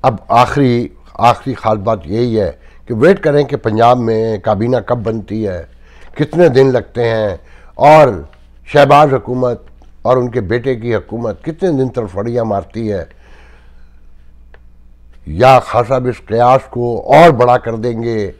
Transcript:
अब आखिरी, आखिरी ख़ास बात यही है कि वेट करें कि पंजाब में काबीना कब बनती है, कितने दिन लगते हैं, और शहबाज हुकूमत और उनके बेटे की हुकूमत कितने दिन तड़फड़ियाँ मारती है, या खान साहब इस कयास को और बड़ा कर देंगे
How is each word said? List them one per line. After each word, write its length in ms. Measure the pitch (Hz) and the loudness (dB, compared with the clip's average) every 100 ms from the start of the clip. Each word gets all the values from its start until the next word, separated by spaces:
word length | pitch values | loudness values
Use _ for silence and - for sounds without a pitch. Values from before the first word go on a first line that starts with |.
अब 220 | 131 110 - | -2 -4 0
आखिरी, 600 | 117 123 - 135 120 - - - - | 2 2 2 0 0 -4 -12 -20 0
आखिरी 340 | 120 113 135 | 0 2 -4
ख़ास 240 | 120 113 110 | -4 -2 -2
बात 240 | 98 110 78 | -2 -4 -4
यही 280 | 107 123 | -4 -2
है 240 | 113 90 - - - - | -2 -4 -6 -20 -20 -10
कि 60 | |
वेट 240 | 113 156 190 | 2 2 4
करें 260 | 156 143 135 | 2 0 0
कि 100 | 139 | -4
पंजाब 420 | - 107 117 127 | -4 2 4 4
में 420 | 113 110 113 107 | 0 -2 -2 -4
काबीना 400 | 110 101 117 127 | -2 -2 0 -2
कब 220 | 104 120 | -2 -4
बनती 400 | 107 110 95 110 | -4 -6 -8 -6
है, 260 | 104 90 82 - - - - - | -6 -8 -14 -20 -20 -20 -20 -6
कितने 320 | 147 160 170 | -4 2 4
दिन 220 | 127 135 | 4 2
लगते 320 | 123 - - | 2 -4 -4
हैं, 360 | 117 113 107 85 - - - - | -2 -2 -4 -6 -14 -20 -20 2
और 500 | 135 156 139 92 71 - - - - | 6 6 6 0 -12 -20 -20 -20 -2
शहबाज 400 | 147 143 143 151 | 0 4 4 4
हुकूमत 520 | 131 107 127 123 117 - - - - | 0 -4 -4 -4 -4 -12 -20 -20 -8
और 140 | - 127 | -2 0
उनके 220 | 123 120 | 0 -6
बेटे 360 | 92 120 127 123 | -4 -4 -4 -6
की 160 | 117 | -4
हुकूमत 480 | 110 - 113 117 98 | -6 -6 -8 -8 -8
कितने 260 | - 160 190 | -12 -6 -2
दिन 180 | 143 131 | -2 -2
तड़फड़ियाँ 560 | 127 107 95 113 120 | -4 -8 -8 -4 -4
मारती 420 | 113 98 87 117 110 | -2 -4 -6 -8 -6
है, 200 | 98 78 - - - - - - - - - - - - - - - - - - - - - 73 | -6 -10 -18 -20 -20 -20 -20 -20 -20 -20 -20 -20 -20 -20 -20 -20 -20 -20 -20 -20 -20 -20 -20 -14
या 300 | 80 123 131 | 2 4 4
खान 260 | - 113 | 2 -4
साहब 220 | 117 131 127 | 0 -2 -2
इस 120 | 117 | -8
कयास 500 | - 113 120 131 - | -6 0 2 2 -2
को 260 | 120 120 113 | -6 -6 -6
और 340 | - 143 170 | 0 4 4
बड़ा 240 | 123 123 123 | 4 2 2
कर 200 | 117 113 | -2 -6
देंगे 580 | 120 113 117 110 98 - | -6 -6 -6 -4 -6 -10